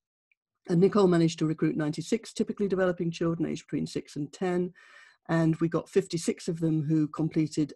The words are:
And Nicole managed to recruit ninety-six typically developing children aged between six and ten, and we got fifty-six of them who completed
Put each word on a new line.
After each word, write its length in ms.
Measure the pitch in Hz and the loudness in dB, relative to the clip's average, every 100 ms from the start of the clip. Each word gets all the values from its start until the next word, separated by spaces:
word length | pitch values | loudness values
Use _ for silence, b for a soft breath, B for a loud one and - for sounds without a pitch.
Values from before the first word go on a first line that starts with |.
| _ _ _ _ _ _ - | _ _ _ _ _ _ 0
And 140 | 170 | 4
Nicole 260 | 190 208 190 | 6 6 6
managed 320 | 170 165 - | 6 4 2
to 60 | 156 | -2
recruit 320 | 156 160 - | 0 0 0
ninety-six 560 | 151 165 160 220 - | -4 -4 -4 -4 -4
typically 340 | - 208 - 202 | -6 -4 -2 -2
developing 440 | 190 185 180 170 | 0 0 0 -4
children 380 | 170 165 170 151 | -2 -2 0 -4
aged 180 | 156 - | -6 -6
between 200 | 160 160 | -6 -4
six 280 | - - 143 | -8 -8 -8
and 180 | 143 | -10
ten, 400 | - 185 180 180 B B B B B - | -6 -4 -2 -4 B B B B B -2
and 260 | 165 165 160 | 2 2 2
we 120 | 165 | 0
got 180 | 165 - | -2 0
fifty-six 600 | 196 190 170 202 - - | -2 0 -2 -4 -4 -6
of 120 | 165 | -2
them 240 | 165 156 | 0 0
who 240 | 147 160 151 | 0 0 0
completed 640 | - 160 165 156 - 147 | -2 -2 0 -2 -2 -4